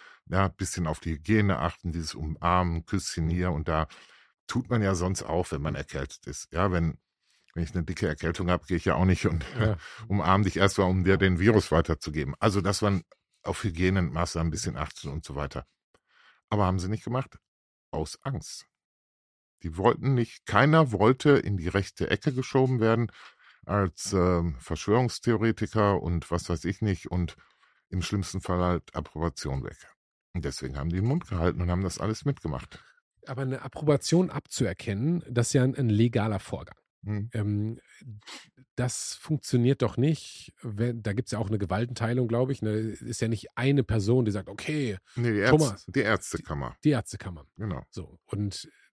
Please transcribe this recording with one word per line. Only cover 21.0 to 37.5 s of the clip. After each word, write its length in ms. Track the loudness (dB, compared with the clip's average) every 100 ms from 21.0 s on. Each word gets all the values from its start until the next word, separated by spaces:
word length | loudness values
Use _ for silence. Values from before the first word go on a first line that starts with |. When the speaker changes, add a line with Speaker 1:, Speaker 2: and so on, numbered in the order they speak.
| 4 6 6
Speaker 1:
in 260 | 6 4 -2
die 100 | 0
rechte 420 | 0 -2 -2 0
Ecke 240 | 0 0
geschoben 460 | -2 0 2 2 4
werden 320 | 4 2 0 -6 -20 _ -20 _ -2
als, 480 | 0 0 -2 -2
ähm, 420 | 2 4 2 0 -4
Verschwörungstheoretiker 1400 | -6 -4 2 2 2 0 0 2 2 0 -2 2 4 2
und 300 | 0 -2 -2
was 180 | -4 -2
weiß 160 | -4 -4
ich 160 | -2
nicht 300 | -2 -2 -2
und 260 | -2 -4 -6 _ _ _ _ _
im 120 | -6
schlimmsten 380 | -2 -4 -4 -6
Fall 200 | -2 0
halt 340 | 2 0 -4 -10
Approbation 680 | -8 -6 -6 -4 -6 -6
weg. 140 | -8 -12 -20 _ _ _ _ -6
Und 100 | -6
deswegen 320 | -6 -8 -6
haben 120 | -4
die 80 | -2
den 80 | 0
Mund 200 | -2 -4
gehalten 340 | 0 2 2
und 100 | 0
haben 120 | 0
das 160 | -2 -4
alles 260 | -4 -4 -4
mitgemacht. 600 | -4 -6 -8 -10 -20 _ _ _ _ -12
Speaker 2:
Aber 160 | -6
eine 200 | -6 -6
Approbation 680 | -8 -2 2 2 4 2 2
abzuerkennen, 920 | -2 -8 -2 -2 -2 -4 -2 -2 -2 -2
das 180 | 0 2
ist 60 |
ja 100 | 4
ein, 120 | 2 2
ein 140 | 2
legaler 500 | 4 4 2 0 -2
Vorgang. 380 | -6 -10 -10 -20 _ _
Speaker 1:
Mhm. 280 | -6 -6 -4
Speaker 2:
Ähm, 460 | -4 -2